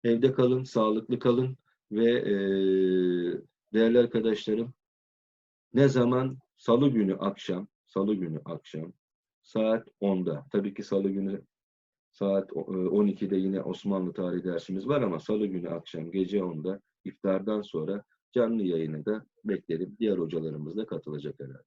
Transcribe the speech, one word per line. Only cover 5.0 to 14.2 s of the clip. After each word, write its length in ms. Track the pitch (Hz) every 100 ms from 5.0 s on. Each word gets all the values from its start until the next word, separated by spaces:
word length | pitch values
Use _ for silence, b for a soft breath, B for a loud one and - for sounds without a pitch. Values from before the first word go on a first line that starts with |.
| _ _ _ _ _ _ _
ne 140 | 120 139
zaman? 500 | 127 120 127 131 131 _ _
Salı 320 | - 120 143
günü 260 | 117 98 98
akşam, 520 | 98 98 - 90 101 _ _
Salı 300 | 95 101 101
günü 260 | 87 78 -
akşam 480 | 80 - 78 80 - _ _ _ _
saat 460 | _ 110 110 113 - _
onda. 460 | 101 95 87 73 -
Tabii 220 | 101 101
ki 100 | 98
Salı 260 | 104 98 98
günü 320 | 98 98 101 - _ _ _ _ _ _
saat 400 | _ 101 98 95
o-, 200 | 80 80
e, 140 | 92 92
on 200 | 101 104
ikide 280 | 92 95 95
yine 260 | 95 98
Osmanlı 520 | - 95 101 95 90
tarihi 300 | 85